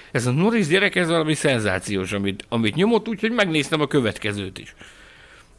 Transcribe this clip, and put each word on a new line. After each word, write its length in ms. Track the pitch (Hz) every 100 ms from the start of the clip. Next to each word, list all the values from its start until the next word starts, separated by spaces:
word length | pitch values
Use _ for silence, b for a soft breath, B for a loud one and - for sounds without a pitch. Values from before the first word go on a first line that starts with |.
| B
ez 140 | - 120
a 60 |
Norris 360 | 131 202 226 160
gyerek, 280 | 185 196 185
ez 120 | 170
valami 260 | 170 156
szenzációs, 800 | 151 151 123 104 92 - 98 92
amit, 320 | 101 98 98 -
amit 260 | 117 110 120
nyomott, 320 | 202 226 220
úgyhogy 240 | 214 220
megnéztem 500 | 240 196 156 135 156
a 60 | 143
következőt 720 | 147 110 - 107 101 95 -
is. 160 | - - B B B B B B B